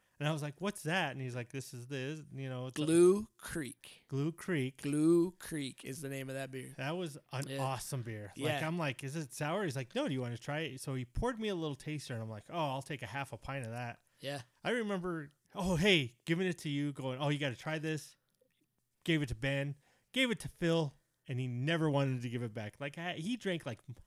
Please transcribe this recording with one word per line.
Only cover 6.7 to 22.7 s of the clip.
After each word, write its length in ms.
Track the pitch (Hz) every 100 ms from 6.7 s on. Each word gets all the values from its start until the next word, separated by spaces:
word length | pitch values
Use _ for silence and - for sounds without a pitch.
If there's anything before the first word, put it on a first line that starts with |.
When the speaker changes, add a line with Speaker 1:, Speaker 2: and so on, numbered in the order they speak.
| 135
Speaker 1:
That 180 | 135 175
was 180 | 170 135 -
an 140 | 131 135
Speaker 2:
Yeah. 140 | 135
Speaker 1:
awesome 400 | 135 127 - 131
beer. 280 | 117 107 104 -
Like, 240 | 151 143
Speaker 2:
Yeah. 60 | 156
Speaker 1:
I'm 100 | 170
like, 240 | 147 123
"Is 140 | 135 160
it 160 | 143
sour?" 320 | - 151 196
He's 120 | 180 131
like, 180 | 123
"No, 120 | 240 285
do 40 |
you 80 | 131
wanna 160 | 123 120
try 240 | - 147
it?" 200 | 160 131
So 120 | -
he 120 | 131 120
poured 340 | - 233 220
me 80 | 214
a 60 |
little 200 | 180 156 135
taster, 360 | 156 151 -
and 100 | 117
I'm 60 | 110
like, 160 | 107 -
"Oh, 80 | 170
I'll 240 | 147 135
take 180 | - 139
a 60 | 104
half 260 | 139 135
a 60 | 113
pint 260 | - 139
of 60 | 113
that." 280 | 117 120 - _ _
Speaker 2:
Yeah. 220 | 139 139 - _
Speaker 1:
I 100 | 175
remember, 580 | 240 214 190 180 165 143 _ _
oh, 220 | 196 185 160
hey, 400 | 208 170 120 - -
giving 200 | 165 185
it 120 | 160
to 100 | 156
you, 240 | 143 143
going, 260 | 139 131 127
"Oh, 120 | 147
you 80 | 147
gotta 180 | 143 113
try 220 | 160 160
this." 400 | 156 151 - - _ _ _ _ _ _ _ _
Gave 180 | - 156
it 80 | 143
to 40 |
Ben, 400 | 110 135 139 143 139 _ _ _
gave 180 | 254 254
it 100 | 208
to 80 | -
Phil, 460 | - 170 165 147 - _ _ -
and 120 | 127
he 60 | 127
never 420 | 120 143 165 156
wanted 320 | 139 135 127
to 80 | 120
give 140 | 120
it 100 | 120
back. 220 | 113 104